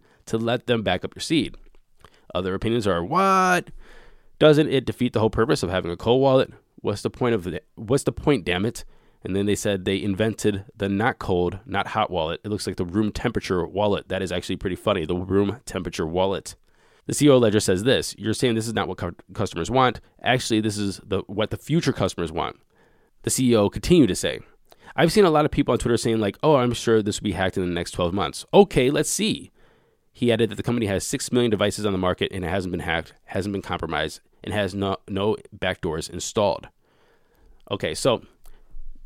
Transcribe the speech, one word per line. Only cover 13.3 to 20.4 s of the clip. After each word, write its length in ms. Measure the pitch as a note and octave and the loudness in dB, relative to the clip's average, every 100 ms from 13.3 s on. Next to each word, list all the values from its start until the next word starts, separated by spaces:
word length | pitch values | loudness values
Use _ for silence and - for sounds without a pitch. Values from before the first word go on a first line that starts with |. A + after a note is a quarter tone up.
| G#2+ - F#2 D#2+ | -4 -2 -2 -2
wallet. 420 | F2+ G#2 F2+ - | 0 0 0 -2
That 140 | F#2+ | -4
is 80 | F#2 | -4
actually 260 | F2 - F#2 | -4 -4 -4
pretty 200 | G2 F2+ | -4 -4
funny, 280 | A2 G2 | 0 0
the 120 | D#2 F2+ | 0 -4
room 440 | F#2+ G2 G2+ - | 0 2 2 -2
temperature 420 | - F#2+ F2 - D#2+ | -8 -8 -6 -6 -2
wallet. 480 | F2 F#2+ F2+ - - _ _ _ _ - | 0 0 -2 -8 -18 _ _ _ _ -6
The 80 | |
C 120 | - C#3+ | 2 6
E 40 | |
O 60 | B2+ | 8
of 60 | |
Ledger 180 | A2+ G#2 | 6 4
says 240 | - F#2 | 2 0
this, 300 | A#2+ F#2+ - - | 2 0 0 -6
"You're 160 | G#2+ | -4
saying 200 | G#2 B2+ | 0 0
this 120 | A2+ A2 | 0 -2
is 60 | |
not 140 | A2 E2 | -4 -4
what 100 | F#2 | -4
cu-, 180 | F2+ - - | -8 -8 -14
customers 380 | - F#2+ F2 F2+ | -6 -6 -4 -2
want. 300 | B2+ C3 - - _ | 2 2 0 -12 _
Actually, 380 | - A#2+ | 0 0